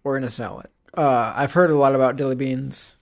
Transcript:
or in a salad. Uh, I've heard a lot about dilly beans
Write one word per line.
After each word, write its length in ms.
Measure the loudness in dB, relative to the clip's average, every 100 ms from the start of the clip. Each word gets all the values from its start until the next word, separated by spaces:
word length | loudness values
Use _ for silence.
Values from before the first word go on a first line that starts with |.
or 140 | -6 -4
in 80 |
a 60 | -4
salad. 360 | -8 -10 -12 -18 _ _ -2
Uh, 360 | 2 2 0 -2
I've 160 | -2
heard 180 | 2 4
a 60 | 4
lot 160 | 4
about 220 | 4 2 0
dilly 180 | -4
beans 600 | -2 -4 -4 -6 -12 -14 _